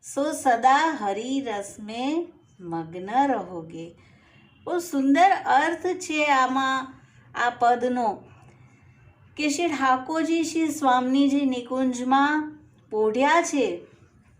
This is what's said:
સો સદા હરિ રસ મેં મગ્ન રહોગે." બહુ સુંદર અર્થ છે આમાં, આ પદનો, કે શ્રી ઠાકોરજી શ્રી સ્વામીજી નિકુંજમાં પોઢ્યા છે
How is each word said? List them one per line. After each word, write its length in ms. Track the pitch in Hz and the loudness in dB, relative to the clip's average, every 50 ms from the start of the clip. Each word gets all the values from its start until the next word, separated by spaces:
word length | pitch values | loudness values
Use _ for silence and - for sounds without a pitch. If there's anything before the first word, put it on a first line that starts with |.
| _ - - | _ -10 -6
સો 180 | 269 285 311 294 | -4 -4 -4 -4
સદા 640 | 277 - 269 240 226 233 262 262 294 311 330 311 226 | -2 2 2 2 4 6 6 6 6 4 2 -2 -2
હરિ 400 | 208 196 196 202 233 254 269 277 | -2 -4 -4 -4 -4 -4 -4 -4
રસ 360 | - 233 214 202 196 - - - | -4 -4 -6 -6 -8 -10 -14 -16
મેં 540 | 208 208 220 233 254 269 302 339 349 - - - _ _ _ _ | -14 -10 -8 -6 -4 -4 -2 -4 -4 -6 -12 -20 _ _ _ _
મગ્ન 500 | 185 170 165 165 165 160 165 180 185 196 226 254 277 | -12 -8 -8 -8 -8 -10 -12 -12 -10 -2 0 0 2
રહોગે." 720 | 277 262 214 190 175 180 170 160 160 165 165 165 170 - - - _ - _ _ _ _ - _ _ _ _ - | 2 0 -2 -4 -8 -12 -12 -12 -12 -14 -14 -14 -14 -18 -20 -20 _ -20 _ _ _ _ -20 _ _ _ _ -8
બહુ 140 | - 330 359 | -6 -4 -4
સુંદર 520 | 339 - - 277 269 277 285 320 349 392 381 - - | -4 -4 -2 0 2 4 6 6 6 6 4 2 0
અર્થ 400 | - 254 262 302 330 339 320 - | 2 2 2 2 2 -2 -4 -4
છે 380 | 359 370 - - - 302 302 294 | -4 -4 -4 -6 -6 -2 0 2
આમાં, 760 | 294 277 262 262 254 262 269 269 262 262 262 262 - - - _ _ _ - _ - - | 2 4 4 2 2 0 0 0 0 -2 -2 -4 -8 -16 -20 _ _ _ -20 _ -14 -6
આ 160 | - 233 240 | -2 -2 -2
પદનો, 760 | 240 - 247 233 247 247 240 254 247 247 240 220 190 - - - - - - - - _ - - _ _ _ - _ _ _ - _ _ _ - _ | 0 2 4 4 4 4 2 -2 -2 0 -2 -2 -2 -4 -12 -20 -20 -20 -20 -20 -20 _ -20 -20 _ _ _ -20 _ _ _ -20 _ _ _ -20 _
કે 120 | - 294 302 | -4 -2 -2
શ્રી 200 | 277 - 349 339 | 0 0 -2 -2
ઠાકોરજી 760 | 302 262 269 262 254 262 262 - 320 320 311 320 330 339 320 | 0 0 2 2 2 2 0 -4 -2 -2 0 0 0 0 0
શ્રી 240 | - - 330 320 311 | -2 -2 -2 -2 -2
સ્વામીજી 720 | 277 - 285 262 247 254 254 254 262 277 277 277 269 285 | -2 0 2 2 2 2 2 2 2 2 4 4 2 2
નિકુંજમાં 1160 | 285 262 254 247 240 - 254 262 262 254 247 240 254 254 269 277 277 294 302 311 302 302 - - - - _ _ _ _ | 0 0 -2 -2 -6 -6 -4 -2 -2 -2 -2 -2 0 2 2 4 4 2 2 -2 -4 -6 -12 -18 -20 -20 _ _ _ _
પોઢ્યા 520 | - 214 220 214 214 247 269 294 320 339 330 | -2 0 0 0 2 2 2 4 4 2 2
છે 380 | - - 285 233 196 175 175 - - - _ - _ _ _ _ _ _ _ | 2 0 0 0 0 -2 -6 -10 -18 -20 _ -20 _ _ _ _ _ _ _